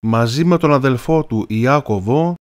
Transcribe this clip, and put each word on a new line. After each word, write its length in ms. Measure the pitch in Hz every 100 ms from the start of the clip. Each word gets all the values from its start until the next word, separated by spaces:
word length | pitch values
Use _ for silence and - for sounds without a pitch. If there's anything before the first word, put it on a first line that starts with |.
| 113
μαζί 400 | 113 117 127 170
με 120 | 170
τον 140 | 151
αδελφό 540 | 143 135 127 - 160 -
του 200 | 110 -
Ιάκωβο 840 | 110 120 143 135 104 95 143 170 175